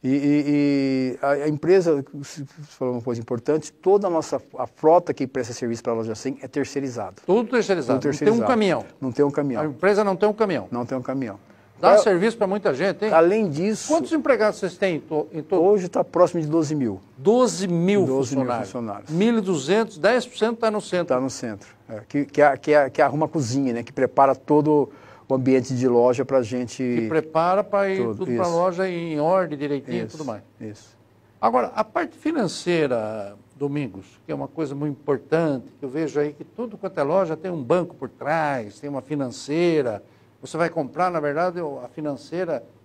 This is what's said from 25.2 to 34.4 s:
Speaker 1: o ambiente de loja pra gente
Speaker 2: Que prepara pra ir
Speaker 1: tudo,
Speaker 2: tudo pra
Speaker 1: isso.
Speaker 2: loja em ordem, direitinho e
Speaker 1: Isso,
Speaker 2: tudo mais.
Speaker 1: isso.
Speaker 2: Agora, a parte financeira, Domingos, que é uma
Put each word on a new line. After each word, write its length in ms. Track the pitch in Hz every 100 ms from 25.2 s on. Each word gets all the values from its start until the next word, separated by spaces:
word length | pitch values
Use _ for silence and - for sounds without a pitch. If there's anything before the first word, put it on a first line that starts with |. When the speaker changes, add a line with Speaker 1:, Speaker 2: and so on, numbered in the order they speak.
| _
Speaker 1:
o 60 | 135
ambiente 380 | 131 131 120
de 140 | 127 127
loja 380 | 120 120 123 131
pra 160 | 135
gente 360 | 113 123 123 -
Speaker 2:
Que 240 | 127 120 113
prepara 560 | 156 156 160 170 190
pra 240 | 202 202 196
ir 100 | 190
Speaker 1:
tudo, 140 | 117 104 170
Speaker 2:
tudo 100 | 120
pra 80 | 175
Speaker 1:
isso. 80 |
Speaker 2:
loja 360 | 165 180 175 190
em 300 | 170 170 151
ordem, 380 | 156 190 175 147
direitinho 380 | 143 139 127 120
e 40 | 110
Speaker 1:
Isso, 120 | 156
Speaker 2:
tudo 80 | 143
mais. 160 | 104 104 _
Speaker 1:
isso. 380 | 110 104 - _ _ _ _ _
Speaker 2:
Agora, 300 | 220 247 233
a 120 | - 214
parte 320 | - 339 -
financeira, 1200 | 302 330 185 - - 170 143 120 107 110 101 104 _ -
Domingos, 500 | 143 143 131 95 95 _ -
que 60 |
é 40 |
uma 120 | 147